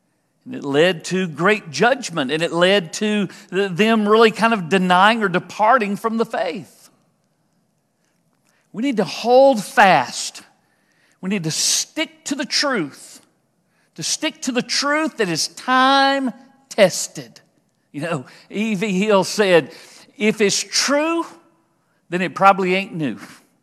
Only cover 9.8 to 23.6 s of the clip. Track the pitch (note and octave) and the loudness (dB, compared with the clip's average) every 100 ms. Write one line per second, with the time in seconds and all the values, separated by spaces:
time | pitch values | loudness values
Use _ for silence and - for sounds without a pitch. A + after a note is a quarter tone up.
9.8 | G3 D3+ A#2+ - - - - _ _ _ | 6 6 2 -6 -10 -12 -20 _ _ _
10.8 | _ _ _ _ F#3 G#3 D#3 - - - | _ _ _ _ -6 -4 -2 -2 -2 -2
11.8 | - D4+ D#4+ _ - C4+ B3+ - C#4+ A#3 | -4 -6 -8 _ -10 -6 -4 -2 -2 -2
12.8 | C#3+ - - - _ _ _ _ _ _ | -4 -10 -20 -20 _ _ _ _ _ _
13.8 | _ - - - D#4 - - B3 - - | _ -10 -8 -4 -6 -6 -6 -4 -4 -4
14.8 | C#4+ D4+ D#4+ - F#3 D#3 - - - B3+ | -2 -2 -2 -4 -4 -4 -6 -8 -2 2
15.8 | C4 C4+ C4+ C#4 C4 - - _ _ - | 2 2 2 0 -4 -8 -20 _ _ 2
16.8 | F3+ - - D#3+ A#2+ - _ _ _ _ | 2 2 -10 -12 -18 -20 _ _ _ _
17.8 | _ C#3+ D#3+ D#3+ B2 - - G3 A3 G3 | _ -10 -6 -8 -8 -20 -12 -6 -4 -2
18.8 | G#3+ F#3 G#3+ G3 E3+ - G3 E3+ C3+ - | -2 0 2 2 2 0 4 4 2 -16
19.8 | - - - - G#3+ G#3+ G3 - - - | -20 -20 -20 -2 -2 2 0 0 -4 -4
20.8 | - C#4+ D#4+ E4 - - _ _ _ _ | 0 0 0 -4 -6 -14 _ _ _ _
21.8 | _ _ - F3+ E3+ C3 G3 F#3+ F3+ F#3 | _ _ -8 -6 -4 4 6 6 0 -2
22.8 | G3 F3 C#3 G2+ - - _ _ | -4 -6 -6 -6 -14 -20 _ _